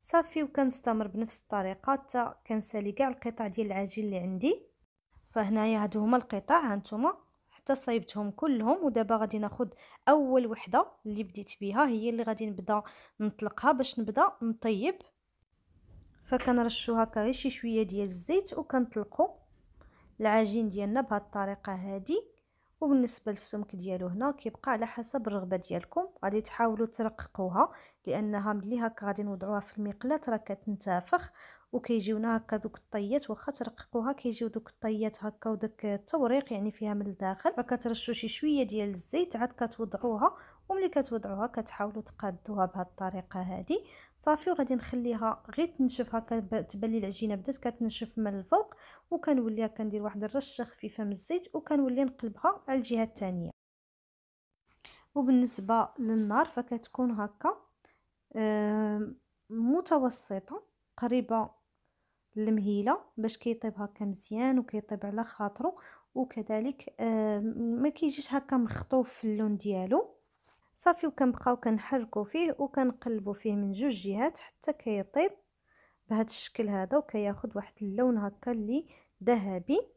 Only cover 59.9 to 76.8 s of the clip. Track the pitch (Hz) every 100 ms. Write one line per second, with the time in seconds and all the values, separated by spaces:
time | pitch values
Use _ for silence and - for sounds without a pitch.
59.9 | 311 254 240 - 190 - 359 _ _ _
60.9 | - 240 247 247 226 214 _ _ _ _
61.9 | _ _ _ _ 214 214 220 202 202 208
62.9 | 359 - - 220 226 240 226 220 196 202
63.9 | - 208 190 - 214 254 262 247 214 208
64.9 | 208 202 208 233 - 202 208 302 - -
65.9 | - _ 254 254 240 214 214 240 277 -
66.9 | - 226 220 214 208 214 - 233 233 285
67.9 | 294 311 285 - 277 269 262 226 - -
68.9 | 262 254 - 226 214 214 208 208 190 185
69.9 | 277 480 - _ _ _ _ _ - 359
70.9 | 339 320 - 254 240 254 247 233 220 -
71.9 | 269 226 208 208 320 339 - 277 277 262
72.9 | 247 247 220 202 202 220 202 202 196 277
73.9 | 208 190 196 277 - - _ - 294 -
74.9 | 208 196 - 370 - _ _ _ _ _
75.9 | _ _ 220 220 - - - 214 202